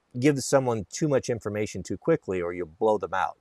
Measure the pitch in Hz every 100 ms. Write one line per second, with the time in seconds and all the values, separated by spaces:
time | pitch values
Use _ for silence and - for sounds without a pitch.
0 | _ 123 139 139 - 139 131 113 92 -
1 | 156 131 - 117 107 107 107 98 - 98
2 | - 160 - 92 87 87 85 80 110 104
3 | 90 92 85 -